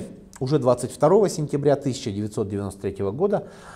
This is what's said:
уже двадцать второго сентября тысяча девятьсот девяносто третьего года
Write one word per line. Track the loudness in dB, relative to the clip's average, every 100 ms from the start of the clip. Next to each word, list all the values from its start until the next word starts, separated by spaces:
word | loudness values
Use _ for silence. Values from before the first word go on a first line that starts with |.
| -2 -14 -20 -8
уже | 0 2
двадцать | 4 2 0
второго | 2 4 6 4
сентября | 0 -4 0 2
тысяча | 2 0 -4 -4
девятьсот | -4 -4 -4 -4
девяносто | -4 -6 -6
третьего | -6 -4 -4
года | 0 0 0 -4 -14 -20